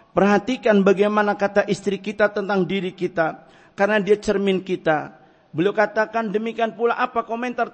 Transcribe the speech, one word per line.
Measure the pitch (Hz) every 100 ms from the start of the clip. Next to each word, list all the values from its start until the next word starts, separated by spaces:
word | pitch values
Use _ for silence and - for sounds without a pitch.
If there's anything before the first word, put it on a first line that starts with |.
| _
perhatikan | 175 196 202 202 254 233 208
bagaimana | 196 190 208 214 208 202
kata | 202 202 196
istri | 190 208 190
kita | 208 208 208
tentang | 208 196 196 160
diri | 196 180 -
kita, | 175 - 160 - - - _ -
karena | 202 214
dia | 190 208
cermin | 214 196 196 185
kita. | 185 180 165 151 139 - _ _ _
Beliau | 143 196 208
katakan, | 208 208 214 226 220
demikian | 208 226 226 226
pula | - 233 -
apa | 240 247 220
komentar | 233 247 240 220